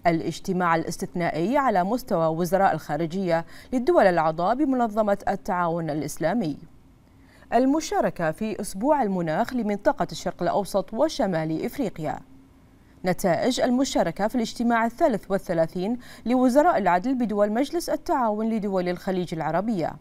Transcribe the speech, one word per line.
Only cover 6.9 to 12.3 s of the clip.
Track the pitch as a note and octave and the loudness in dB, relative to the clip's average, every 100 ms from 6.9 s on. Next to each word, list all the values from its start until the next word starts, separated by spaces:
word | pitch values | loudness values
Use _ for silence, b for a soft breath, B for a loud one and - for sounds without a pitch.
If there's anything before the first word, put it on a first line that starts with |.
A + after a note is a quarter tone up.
| - _ b b b b | -20 _ b b b b
المشاركة | A3+ C4 D4+ D#4 G4+ A3+ - E3 | 2 2 2 0 -2 -2 0 -4
في | - A3 - | -2 -6 -6
أسبوع | G#3 F#3+ B3 D4+ | -8 -4 0 2
المناخ | A3 F#3 E3+ D#3 A#3 | 2 0 -2 -2 -2
لمنطقة | B3+ G#3+ G3+ - - F3 | -2 -2 0 0 0 -4
الشرق | E3 F#3 - | -4 -8 -4
الأوسط | F#3 - G3 G3+ F#3 | -2 0 0 -4 -4
وشمال | A3 D#4 - G#3 E3 D#3+ D#3+ A#3+ | -2 -2 0 -2 0 -2 -4 -6
إفريقيا. | - A3 - D3+ - - | -4 -6 -4 -6 -8 -12